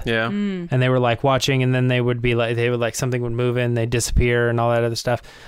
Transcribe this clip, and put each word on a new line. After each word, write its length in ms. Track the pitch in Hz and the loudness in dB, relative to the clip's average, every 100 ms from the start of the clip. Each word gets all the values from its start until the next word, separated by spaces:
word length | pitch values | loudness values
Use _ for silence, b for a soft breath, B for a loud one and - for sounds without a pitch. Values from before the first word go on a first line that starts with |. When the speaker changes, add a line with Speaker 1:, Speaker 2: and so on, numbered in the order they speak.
Speaker 1:
Yeah. 240 | - 113 113 | 0 0 0
Speaker 2:
Mm. 400 | 202 202 185 175 | -2 -4 -4 -2
Speaker 3:
and 100 | 127 | 0
they 80 | 127 | 2
were, 120 | 127 | 2
like, 240 | 123 117 | 2 0
watching, 380 | 143 131 - 131 | 2 0 0 0
and 120 | 127 | 2
then 140 | 127 127 | 2 2
they 120 | 123 | 2
would 220 | 120 120 | 0 0
be 120 | 123 | 0
like, 200 | 117 117 | 0 0
they 160 | 117 120 | 0 0
would, 80 | 123 | 0
like, 160 | 117 | -2
something 280 | - 131 123 | -2 -2 -2
would 100 | 120 | -2
move 240 | 117 123 120 | -2 0 0
in, 180 | 120 | 0
they'd 160 | 120 117 | 0 0
disappear, 580 | 120 - - 123 120 120 | -2 0 2 2 2 2
and 120 | 117 | 2
all 100 | 117 | 2
that 140 | 120 | 2
other 100 | 117 | 0
stuff. 260 | 113 - 120 - B | -2 -4 -4 -6 B